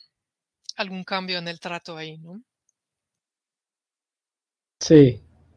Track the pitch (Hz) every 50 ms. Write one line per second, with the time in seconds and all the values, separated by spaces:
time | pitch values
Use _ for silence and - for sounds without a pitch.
0 | - _ _ _ _ _ _ _ _ _ _ _ _ - - - 214 190 190 185
1 | 185 - 202 190 185 185 185 180 170 170 170 165 - 180 175 170 - - 170 156
2 | 160 160 156 160 160 165 180 214 254 _ _ _ _ _ _ _ _ _ _ _
3 | _ _ _ _ _ _ _ _ _ _ _ _ _ _ _ _ _ _ _ _
4 | _ _ _ _ _ _ _ _ _ _ _ _ _ _ _ - - - 165 151
5 | 143 127 117 - - - - - - - -